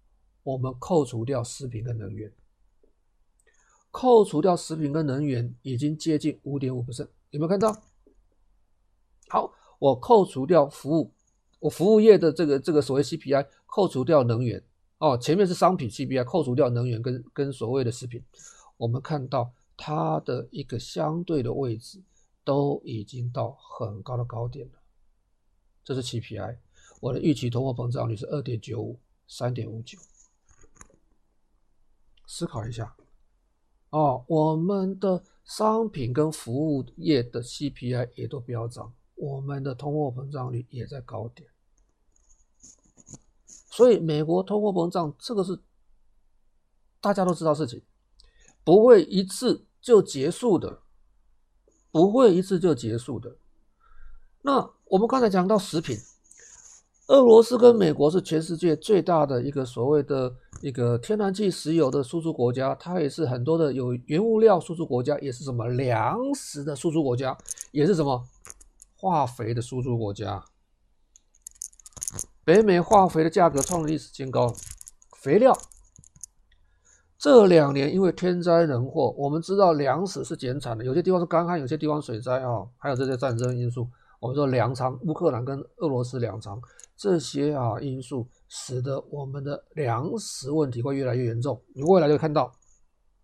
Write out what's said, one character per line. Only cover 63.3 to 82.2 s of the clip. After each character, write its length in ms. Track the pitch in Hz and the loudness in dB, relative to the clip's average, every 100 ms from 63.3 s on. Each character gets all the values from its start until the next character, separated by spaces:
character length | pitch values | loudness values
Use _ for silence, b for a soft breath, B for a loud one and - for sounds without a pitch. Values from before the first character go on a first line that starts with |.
| 123 | -2
多 140 | 123 165 | 0 0
的 160 | 156 | 0
有 220 | 131 127 | 0 -4
原 280 | 123 - 151 | -6 -4 -2
物 180 | 226 220 | 2 6
料 180 | 220 185 | 6 6
输 160 | - | 2
出 100 | 170 | -8
国 180 | 160 123 | -4 -2
家， 160 | 127 143 | 0 -2
也 100 | 143 | -4
是 120 | 123 | -8
什 100 | 139 | -8
么 140 | 120 117 | -6 -4
粮 500 | 123 135 110 110 190 262 | -2 0 0 0 -2 -4
食 300 | 277 - 147 | -6 -8 -10
的 100 | 143 | -8
输 160 | 143 170 | -4 -2
出 120 | 160 | 0
国 140 | 139 123 | 0 0
家， 200 | 131 131 B B B | -4 -8 B B B
也 160 | 143 151 | 0 2
是 80 | |
什 100 | 180 | 2
么 200 | 143 123 123 _ - - - _ - _ | 2 -2 -6 _ -20 -20 -20 _ -20 _
化 280 | 294 160 | -2 0
肥 300 | 131 - 107 | 0 -4 -6
的 80 | 120 | -4
输 180 | 117 127 | -6 -6
出 160 | 123 120 | -4 -4
国 160 | 107 | -4
家。 320 | 101 101 98 - _ _ _ _ _ _ _ _ _ - - - - - - - - - _ | -6 -8 -8 -12 _ _ _ _ _ _ _ _ _ -20 -16 -16 -16 -20 -14 -12 -10 -14 _
北 180 | - 180 | 4 6
美 180 | 220 175 | 6 4
化 260 | 170 208 185 | 6 6 6
肥 160 | 160 | 2
的 80 | 160 | 0
价 180 | 202 170 | 4 2
格 140 | 143 | 2
创 240 | 139 175 156 | -2 -2 -2
历 100 | 156 | -4
史 140 | - | -6
新 180 | - 135 | -12 -6
高， 220 | 127 123 117 - - - - _ - | 0 0 -2 -12 -20 -20 -20 _ -10
肥 220 | 135 170 | 0 4
料 180 | 262 - - - - - - _ - _ _ _ _ _ _ _ _ _ | 6 4 -2 -20 -20 -20 -20 _ -20 _ _ _ _ _ _ _ _ _
这 300 | 294 262 196 | 8 10 10
两 260 | 170 143 | 8 6
年 200 | 139 139 | 2 0
因 80 | 185 | 2
为 120 | 190 | 0
天 300 | 170 180 175 | 0 -2 -2
灾 220 | 175 170 | 2 4
人 200 | 165 127 | 4 0
祸， 260 | 123 160 127 - | -2 -2 -2 -2
我 120 | 139 | -2
们 120 | 151 | -2
知 160 | 165 196 | -2 4
道 160 | 190 | 4
粮 340 | 156 139 139 190 | 4 2 0 -4
食 180 | - | -6
是 120 | 120 160 | -8 -6
减 220 | 131 139 | -6 -6
产 180 | 127 113 | -6 -6
的， 80 | |
有 80 | 123 | -2
些 100 | 143 | -2
地 80 | 175 | 2
方 100 | 185 | 0
是 60 | 170 | 2
干 200 | 165 170 | 0 0
旱， 140 | 175 | -4
有 60 | 131 | -4
些 100 | 156 | -4
地 100 | 151 | -2
方 160 | 147 | -4
水 180 | 143 110 | -4 -8